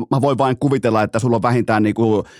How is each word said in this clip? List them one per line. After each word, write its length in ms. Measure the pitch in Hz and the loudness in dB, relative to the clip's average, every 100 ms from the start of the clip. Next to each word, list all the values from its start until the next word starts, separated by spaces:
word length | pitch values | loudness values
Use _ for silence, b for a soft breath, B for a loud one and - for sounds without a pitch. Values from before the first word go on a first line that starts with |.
| 113 | -2
mä 100 | - | 0
voin 180 | 139 131 | 0 0
vain 180 | 135 123 | 0 0
kuvitella, 420 | 143 135 117 110 | -2 0 0 0
että 160 | 107 - | 0 -2
sulla 180 | 123 117 | 0 0
on 60 | |
vähintään, 400 | 120 120 117 110 | 0 0 0 0
niinku, 420 | 110 107 113 107 - B | 0 0 0 0 -4 B